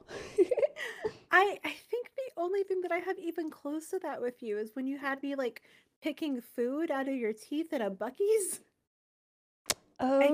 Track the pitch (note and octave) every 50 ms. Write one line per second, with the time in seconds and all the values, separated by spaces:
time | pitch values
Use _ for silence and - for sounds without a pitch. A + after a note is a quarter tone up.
0 | - - - - - - - - F4+ - - - C#5 - - - - A#4 - -
1 | - G#4+ - - - - - F4+ G4 G4+ - - - D4+ - - - - - A#4+
2 | A#4+ - - C#5 C5 B4+ - - F4 F4+ G4 G4+ G4 G4 F#4+ F#4 F4+ E4+ E4+ F4+
3 | F4 F#4 F#4 F#4+ D#4 E4+ E4+ F4+ D#4+ D#4 - - - C#4+ D4+ D#4 D#4 - F#4+ F#4
4 | F4+ D4+ C4 - A#3+ B3 B3 - B3 A3 G#3 G#3 A3 A3 - C4 C4 C4+ C#4 C#4
5 | C#4+ C4+ C4+ C4+ C#4+ C#4 C#4 C4+ C4 A#3 - - _ - - - _ _ _ _
6 | - D#4 D4+ - D#4+ D4 C4+ A#3+ - - - B3+ A#3+ B3 C4+ D4+ E4 D#4+ C#4 C4+
7 | C4 C4+ C4+ B3+ A#3 G#3+ A3+ - - - C#4+ D4+ D#4+ - D#4 B3+ G#3+ G3 G3 -
8 | G#3+ B3 - - G4+ G#4 A4 A4 F#4 E4 - - - _ _ _ _ _ _ _
9 | _ _ _ _ _ _ _ _ _ _ _ _ - - - - _ _ _ -
10 | B3+ C4 C#4 C#4 C#4+ C#4+